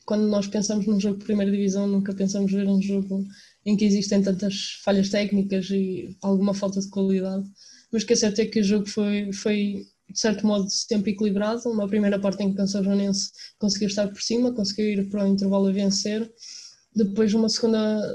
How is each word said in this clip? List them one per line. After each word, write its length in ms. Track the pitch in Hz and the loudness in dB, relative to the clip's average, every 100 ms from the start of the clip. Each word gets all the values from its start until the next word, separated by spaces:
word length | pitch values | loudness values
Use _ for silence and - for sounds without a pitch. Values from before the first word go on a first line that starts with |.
| - | -4
quando 220 | 214 214 | 0 2
nós 180 | 202 202 | 2 0
pensamos 400 | 214 196 214 202 | -2 0 0 2
num 140 | 202 | 2
jogo 180 | 208 196 | 2 -2
de 60 | |
primeira 260 | - 208 196 | -2 0 2
divisão, 360 | 202 202 190 202 | 2 0 0 0
nunca 280 | 196 196 | 0 0
pensamos 380 | 196 196 202 196 | -2 -2 0 0
ver 160 | 196 196 | 0 2
um 120 | 196 | 2
jogo 440 | 196 196 190 196 196 - - _ 202 | 2 -2 -2 -4 -6 -12 -20 _ -2
em 100 | 208 | 2
que 80 | |
existem 380 | 214 202 196 202 | 4 2 2 2
tantas 560 | 196 185 202 - - - | 2 0 -2 -4 -8 -6
falhas 240 | - 196 196 | 0 2 2
técnicas 600 | 202 202 202 190 190 185 | 0 0 0 0 -2 0
e 480 | 196 190 185 185 185 | -2 -2 -4 -8 -6
alguma 320 | 202 190 202 | 0 2 2
falta 260 | 196 196 196 | 0 -2 -2
de 80 | 196 | -4
qualidade, 560 | 196 196 190 190 190 196 - - - _ | -2 0 2 0 -4 -8 -12 -20 -20 _
mas 140 | 226 | -2
o 20 | - | 2
que 60 | |
é 40 | 240 | 2
certo 220 | 214 208 | 2 2
é 80 | 220 | 0
que 140 | 226 | 2
o 40 | |
jogo 220 | 196 208 202 | 2 2 0
foi, 460 | - 208 208 202 | -2 0 -2 -4
foi, 520 | 196 220 208 202 196 - _ - | -4 -2 0 0 -4 -10 _ -12
de 100 | - | -2
certo 280 | 226 208 214 | 0 2 2
modo, 240 | 208 196 | 2 0
sempre 400 | - - 208 196 | -4 -2 -2 0
equilibrado. 580 | 208 214 196 208 233 240 | 0 0 0 -2 -2 -2
Uma 200 | 220 202 | -2 0
primeira 320 | 214 202 196 | 2 2 2
parte 240 | 196 190 | 0 0
em 100 | 202 | -2
que 80 | 196 | 0
o 40 | 196 | 0
São 160 | 202 | 0
Joanense 480 | 190 202 196 196 - - - - | 0 2 0 -2 -4 -10 -20 -4
conseguiu 300 | 208 196 208 | -2 0 -2
estar 180 | 214 202 | -2 -4
por 160 | - | -4
cima, 300 | - 233 247 | -4 0 0
conseguiu 340 | 240 196 202 214 | 0 -4 -2 -2
ir 240 | 202 196 | -2 -2
para 140 | 208 | 0
o 20 | 196 | 2
intervalo 400 | 196 196 196 196 | 2 2 2 2
a 60 | |
vencer. 600 | 190 196 196 208 214 226 - - - - - _ | 2 0 0 -2 -4 -6 -12 -20 -20 -20 -20 _
Depois 400 | 214 202 202 220 | 0 0 2 2
uma 140 | 220 220 | 4 2
segunda, 540 | - 226 220 214 214 202 | 2 2 2 2 0 -2